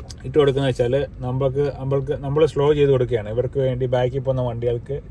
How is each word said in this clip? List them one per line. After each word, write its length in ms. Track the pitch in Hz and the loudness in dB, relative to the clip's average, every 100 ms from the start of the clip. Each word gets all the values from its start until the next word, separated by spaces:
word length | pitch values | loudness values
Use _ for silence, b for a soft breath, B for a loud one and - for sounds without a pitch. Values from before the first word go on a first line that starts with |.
| - - 131 | -16 -14 -2
ഇട്ട് 100 | 143 | 2
കൊടുക്കുന്നത് 320 | 139 135 139 | 4 4 0
വെച്ചാൽ 240 | 123 120 135 104 - 127 | 0 2 0 -2 -6 -6
നമ്മൾക്ക്, 380 | 131 135 131 143 131 | -2 0 0 -2 -2
നമ്മൾക്ക്, 340 | 135 139 135 135 139 | -2 -2 -2 -4 -2
നമ്മൾ 160 | 143 156 | 2 2
സ്ലോ 120 | 160 143 147 | 4 2 4
ചെയ്ത് 120 | 143 135 | 6 4
കൊടുക്കുകയാണ്, 340 | 120 117 104 113 | 2 -2 -2 -2
ഇവർക്ക് 240 | 127 139 131 | -2 0 0
വേണ്ടി 200 | 123 127 123 | 0 0 0
ബാക്കിൽ 280 | 127 135 131 | 0 -2 -2
പോകുന്ന 220 | 131 123 | -2 -2
വണ്ടികൾക്ക് 480 | 117 120 117 113 143 - | -2 -2 -2 -4 -10 -8